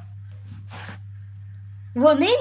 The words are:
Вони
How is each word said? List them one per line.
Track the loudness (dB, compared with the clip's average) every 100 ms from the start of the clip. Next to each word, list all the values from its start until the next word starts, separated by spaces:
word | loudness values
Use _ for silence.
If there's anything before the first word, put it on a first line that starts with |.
| -14 -14 -14 -14 -14 -12 -12 -12 -12 -12 -12 -14 -14 -14 -14 -14 -14 -14 -8
Вони | 6 8 8 6 4